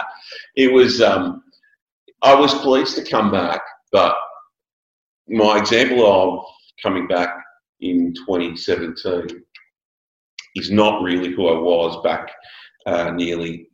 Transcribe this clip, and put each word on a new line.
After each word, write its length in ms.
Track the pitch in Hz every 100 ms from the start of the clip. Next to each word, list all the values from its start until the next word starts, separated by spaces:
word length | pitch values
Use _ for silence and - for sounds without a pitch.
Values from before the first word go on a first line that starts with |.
| - - -
<laughs> 300 | - - -
It 160 | 131
was, 280 | 131 120 110
um, 420 | 107 95 90 87 - _ _ _ _ _ _ _
I 120 | 131
was 200 | 139 143
pleased 420 | - 143 131 131 -
to 80 |
come 260 | - 110 104
back, 300 | 98 87 82 - - _
but 220 | 98 90 - - - - _ _ _ _ _ _ _ -
my 300 | 110 107 104
example 460 | 104 117 131 123 107
of 380 | 95 92 90 - _ _ -
coming 240 | 104 92 87
back 240 | 90 87 - - _ _ _
in 340 | 90 87 87 85
twenty 320 | - 90 85 80
seventeen 880 | - 82 82 82 98 87 85 85 _ - _ _ _ _ _ _ _ - -
is 160 | - -
not 320 | 104 107 104
really 300 | 92 90 90
who 160 | 90 87
I 100 | 82
was 440 | 85 85 82 -
back, 280 | 87 82 - - - - - _ -
uh, 240 | 87 85
nearly 580 | 85 85 85 85 82 -